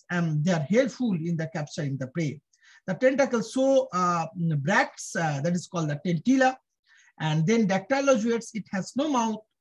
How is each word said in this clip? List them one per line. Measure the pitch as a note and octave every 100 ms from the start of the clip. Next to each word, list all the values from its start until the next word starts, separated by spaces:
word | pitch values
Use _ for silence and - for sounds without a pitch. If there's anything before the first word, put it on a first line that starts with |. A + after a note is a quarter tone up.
| -
and | F3 E3 D3+
they | E3
are | E3 C#3+
helpful | A3+ C4+ - A#3+
in | E3+ E3+ D#3+
the | D#3
capturing | D3+ D3+ - C#3+ C3+
the | B2+
prey. | F3 D3+ A2+ _ _ _ - -
The |
tentacle | F#3 C4 C#4 C4+ A#3
show, | - C4 C4+ C4+ C4
uh, | F3 F3 E3+ D#3+ F3+ E3+ D3
bracts, | C#3 A#3 C#4+ - - -
uh, | D#3+ C#3
that | E3+
is | F3+ -
called | E3+ D3+
the | D3
tentilla, | F3+ E3+ A#3+ C4+ C4 C4 _ _ _ _ _ -
and | D#3 D#3 E3
then | A#3 G3
dactylozoids, | F#3+ F#3+ C#4 C#4 B3 A#3 A#3 -
it | G#3+ -
has | G3 F#3
no | B3 D#4
mouth, | B3 A3 G#3+ _ _